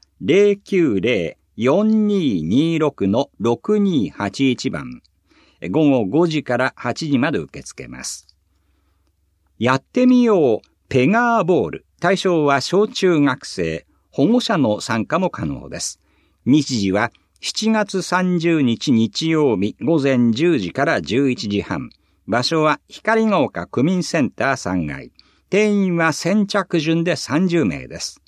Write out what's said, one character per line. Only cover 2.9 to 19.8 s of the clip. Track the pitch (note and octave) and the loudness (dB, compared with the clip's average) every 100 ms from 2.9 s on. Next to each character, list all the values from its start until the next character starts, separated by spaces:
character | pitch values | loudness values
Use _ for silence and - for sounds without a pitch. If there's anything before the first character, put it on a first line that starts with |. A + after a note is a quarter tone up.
| - G2 | -2 0
の | G#2+ - - | 0 -2 -4
六 | A2+ A#2 - G#3 | -2 -2 0 2
二 | G3+ D#3 F#2 | 2 0 -2
八 | - G2+ G2+ C3+ | -4 -8 0 0
一 | B2 B2+ | 0 -4
番。 | E2 C2 B1+ _ _ _ _ _ _ F2 | -6 -10 -16 _ _ _ _ _ _ -4
午 | A2 D3+ | 2 4
後 | C3+ G2 | 4 2
五 | C3+ F3 | 0 0
時 | D3+ | -2
か | C3+ A#2+ | -2 -2
ら | C3 - | -2 -4
八 | B2 A2+ D#3+ | -8 -6 -2
時 | C#3 | -2
ま | D3 | 0
で | A2 | -4
受 | D2+ - | -8 -14
け | |
付 | - - | -16 -16
け | A#2 | -16
ま | B2+ | -14
す。 | - - - _ _ _ _ _ _ _ _ _ _ _ _ - | -14 -14 -18 _ _ _ _ _ _ _ _ _ _ _ _ -4
や | A#2 C3 | 0 0
っ | |
て | - - B3 | -2 2 4
み | B3 | 6
よ | A#3+ G3+ C#3 A2 | 4 4 2 0
う、 | - _ _ | -4 _ _
ペ | C3 C3 | 0 2
ガ | A3 A#3+ A#3 | 2 2 0
ー | |
ボ | F3 E3+ E2+ | 2 0 0
ー | |
ル。 | - - _ | -6 -16 _
対 | E3+ F#3+ | -2 0
象 | F#3+ E3+ | 0 0
は | D3 C#3 | 2 0
小 | - F#3 G#3 | 0 0 0
中 | - F#3+ E3 | 0 0 2
学 | C#3+ C3 - | 2 -2 -8
生、 | - E2 D#2+ - _ _ | -6 -4 -6 -10 _ _
保 | - D#3 | 0 2
護 | A#3+ | 2
者 | - F#3 | 0 0
の | B2 G#2 | 0 -2
参 | - A2+ G2+ | -2 -4 -2
加 | D#3+ | -2
も | F#3 | -2
可 | - E2+ | -4 -6
能 | C2+ C2+ | -8 -12
で | - | -10
す。 | - - _ _ _ _ | -12 -12 _ _ _ _
日 | - D3 C#3 B2 | 2 2 2 -2
時 | G2 | 0
は | F#2+ A2+ - _ _ | 0 -2 -6 _ _
七 | - - G#3+ | -10 -4 0
月 | A3 G#3 F#3+ | 0 -2 -6
三 | E3+ F3+ F#3 F3+ | -4 -2 0 0
十 | E3 D#3+ | 0 2
日 | C3 A2 - | 2 0 2
日 | A#2 A2+ - D#3+ | 2 2 -2 -2
曜 | D#3+ D3 G#2 | 0 2 2
日 | G#2 - | -2 -2